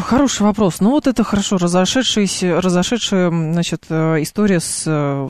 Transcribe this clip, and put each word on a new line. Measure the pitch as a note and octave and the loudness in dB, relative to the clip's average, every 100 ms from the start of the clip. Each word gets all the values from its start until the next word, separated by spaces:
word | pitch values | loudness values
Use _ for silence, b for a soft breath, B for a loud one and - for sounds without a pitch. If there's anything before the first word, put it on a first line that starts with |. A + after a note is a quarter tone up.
| F3+ | 2
хороший | A#3+ C#4 - | 2 2 2
вопрос. | G#3 G#3 F#3+ - | 0 2 0 2
Ну, | G3+ | 2
вот | D4 C#4 | 2 2
это | A#3+ | 0
хорошо. | G#3+ G3+ - F#3+ | 0 0 0 0
Разошедшаяся, | F3 F3+ F#3 C4 A#3 A3 G3 - F3+ E3 | 2 2 2 0 0 0 0 0 0 0
разошедшая, | F3+ F3 F3 A#3+ - G3 F3+ | 2 0 0 -2 -2 0 0
м, | E3 D#3 | 0 -2
значит, | E3+ E3+ D#3+ - | -2 -2 -6 -4
э, | D#3+ D#3+ D#3+ | -2 0 0
история | D#3+ - G#3 F3 | -2 0 0 0
с, | - - D#3+ | -2 -6 -4
э, | D3+ C#3+ C#3 | -2 -2 -4